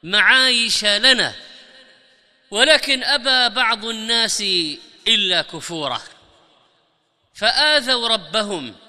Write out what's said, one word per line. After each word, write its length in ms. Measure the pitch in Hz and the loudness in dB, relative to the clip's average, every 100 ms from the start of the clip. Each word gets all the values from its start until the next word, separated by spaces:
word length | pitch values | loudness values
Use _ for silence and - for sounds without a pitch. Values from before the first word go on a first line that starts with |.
معايش 800 | 165 208 196 262 262 240 233 - | -2 2 4 6 4 2 0 -2
لنا، 500 | 208 202 247 247 147 - - - - - - _ _ _ _ _ _ | 0 2 4 2 0 -6 -20 -20 -20 -20 -20 _ _ _ _ _ _
ولكن 540 | 202 269 302 277 262 | 2 4 4 2 -2
أبى 500 | 247 285 247 254 240 | 0 -2 0 0 0
بعض 300 | 214 233 226 | 0 -2 -2
الناس 600 | 226 220 220 233 220 - 202 185 156 147 - - - | -6 -8 -4 -2 0 -2 -2 -2 -2 -8 -18 -8 0
إلا 340 | 220 196 175 | 0 2 0
كفورا، 600 | 151 165 139 170 143 117 - - _ _ _ _ _ _ _ _ _ _ _ | -2 -10 -10 -6 -6 -6 -10 -20 _ _ _ _ _ _ _ _ _ _ _
فآذوا 760 | - 208 247 302 302 247 254 233 | -4 -2 2 2 2 0 -2 -2
ربهم 640 | 220 160 202 208 185 127 - | -4 -4 -4 -4 -6 -8 -16